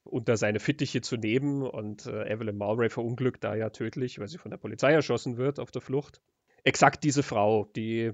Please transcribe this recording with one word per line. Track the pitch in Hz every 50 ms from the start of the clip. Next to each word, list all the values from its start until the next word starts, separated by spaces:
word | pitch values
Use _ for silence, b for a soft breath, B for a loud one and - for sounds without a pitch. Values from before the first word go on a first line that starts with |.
| -
unter | - - 123 113 127 117
seine | 104 110 104 107 104
Fittiche | - - 139 - 139 - - 120
zu | - - 131
nehmen | 113 107 107 113 131 143 143 143 139
und, | 131 123 - 113 107 107 104 - -
äh, | 123 110 107 107 -
Evelyn | 110 113 117 107 101 101
Mowbray | 101 104 110 120 117 113
verunglückt | - 127 117 117 120 - 127 123 - - -
da | 104 104
ja | 110 110 107
tödlich, | - - 113 113 - 143 127 123 - -
weil | 104 98
sie | - -
von | - 110
der | 117 -
Polizei | - 110 110 - - 139
erschossen | 160 151 131 - 120 113 - 131 120
wird | 117 127 143 139 143
auf | 123 -
der | - 123
Flucht. | - - 131 143 - - - - _ _ _ _ b b b b b
Exakt | 135 - - 151 143 - - -
diese | 147 131 143
Frau, | 135 - 123 104 101 107 110 104 101 - -
die | 117 110 113 113 113 113 113